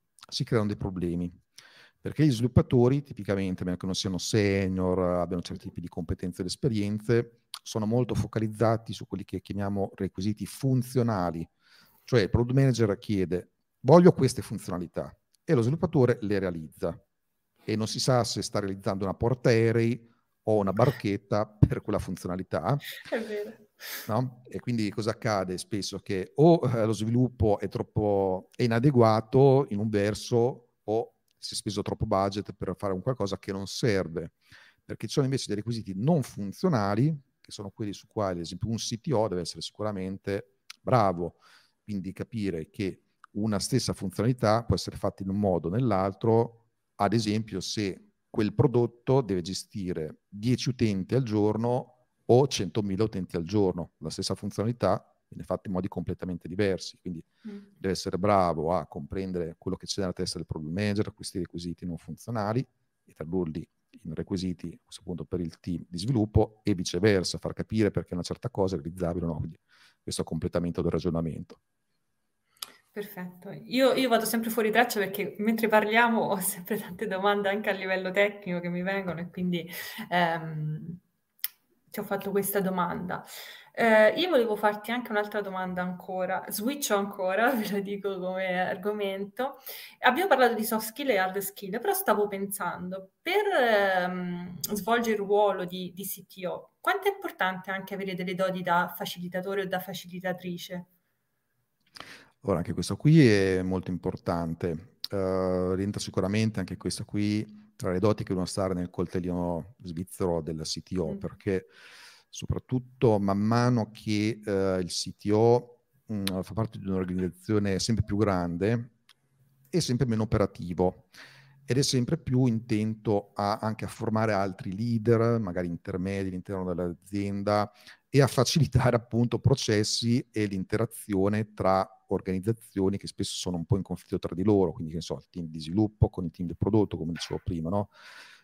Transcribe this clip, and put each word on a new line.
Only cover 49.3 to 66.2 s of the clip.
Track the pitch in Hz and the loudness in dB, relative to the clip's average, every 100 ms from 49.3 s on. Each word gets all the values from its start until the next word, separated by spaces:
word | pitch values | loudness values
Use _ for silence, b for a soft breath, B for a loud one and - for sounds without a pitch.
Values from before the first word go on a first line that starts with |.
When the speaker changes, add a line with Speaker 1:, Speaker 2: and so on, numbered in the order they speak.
| 92 | -2
Speaker 1:
gestire | 87 92 - 107 90 82 78 - _ | -4 -8 -10 -8 -4 -4 -6 -10 _
dieci | 101 113 123 - | -6 0 0 0
utenti | 127 113 98 87 | 0 0 0 0
al | 123 | -2
giorno | 123 107 104 107 120 123 - _ _ _ - | 0 2 2 2 0 -2 -6 _ _ _ 6
o | 120 143 | 6 6
centomila | - 92 113 104 95 | 0 -2 -2 -2 0
utenti | 110 101 85 90 | 0 -2 -4 -4
al | |
giorno. | 82 104 95 87 80 _ | 0 2 2 0 -6 _
La | 78 | -10
stessa | - - | -6 -6
funzionalità | 95 107 - 107 123 95 104 - _ - | -6 -6 -4 -4 0 2 0 -4 _ -20
viene | - | -12
fatta | - 90 - | -6 -6 -4
in | |
modi | 90 92 | -4 -4
completamente | - 85 87 92 85 - | -6 -6 -6 -6 -8 -8
diversi, | 95 101 90 - - | -2 0 0 -6 -12
quindi | - 82 - B 214 | -10 -10 -12 B -16
Speaker 2:
Mm. | 202 B _ | -16 B _
Speaker 1:
deve | 95 | -4
essere | 87 95 87 | -2 -4 0
bravo | 104 98 87 80 78 | 4 4 4 2 0
a | 90 73 | 0 -2
comprendere | - 71 95 95 90 82 - | -10 -10 -8 -6 -4 -6 -8
quello | - 92 | -8 -8
che | |
c'è | - - | -6 -4
nella | 92 | -4
testa | 87 90 87 | -4 -6 -6
del | 80 | -8
product | 82 76 | -8 -6
manager, | 87 104 101 - | -2 0 0 -2
questi | - - 101 | -6 -10 -8
requisiti | 85 85 87 - | -8 -8 -8 -8
non | 90 82 | -8 -10
funzionali, | - 76 - 117 101 117 131 _ _ _ | -12 -14 -8 -4 -2 -2 -4 _ _ _
e | _ | _
tradurli | - 80 92 85 82 73 _ _ - | -14 -6 -4 -2 -6 -12 _ _ -18
in | 82 | -12
requisiti | 78 82 95 92 87 85 | -8 -6 -4 -4 -6 -10
a | 80 | -14
questo | _ - | _ -18
punto | 92 85 78 | -12 -10 -6
per | 87 | -6
il | 85 - | -6 -8
team | - 85 - | -6 -6 -6
di | 87 | -6
sviluppo | 107 123 | -2 0